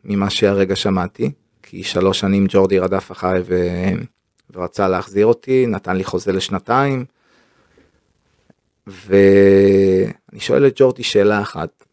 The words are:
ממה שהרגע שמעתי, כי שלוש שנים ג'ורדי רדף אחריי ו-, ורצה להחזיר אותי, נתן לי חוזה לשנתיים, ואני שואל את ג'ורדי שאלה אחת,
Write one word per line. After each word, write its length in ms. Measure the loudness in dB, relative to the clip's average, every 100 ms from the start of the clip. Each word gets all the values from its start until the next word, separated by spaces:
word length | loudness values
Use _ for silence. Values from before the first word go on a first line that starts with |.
ממה 260 | -6 -4 -2
שהרגע 460 | 0 0 2 0 -2
שמעתי, 540 | -2 -2 -4 -6 -8 -8 _ _
כי 200 | _ -14
שלוש 380 | -8 -2 0 0
שנים 260 | 0 0 2
ג'ורדי 300 | 2 2 0
רדף 340 | -2 -4 -8
אחריי 300 | -8 -4 -4
ו-, 480 | -2 -2 -2 -4 -4 -4 -8 _ _ _ _
ורצה 360 | -12 -8 -2 -2
להחזיר 380 | -2 -4 0 0
אותי, 400 | 0 0 0 0
נתן 300 | -4 -4 -4
לי 80 |
חוזה 280 | -4 -6 -4
לשנתיים, 720 | -4 -4 -6 -2 0 0 -4 -8 _ _ _ _ _ _ _ _ _ _ _ _ _ _ _ _ _ -20
ואני 1500 | -20 0 4 6 6 6 6 4 4 2 0 -2 -6 _ -12
שואל 280 | -2 0 2
את 60 | 2
ג'ורדי 260 | 0 0
שאלה 380 | -2 0 2 0
אחת, 440 | -4 -8 -12 _ _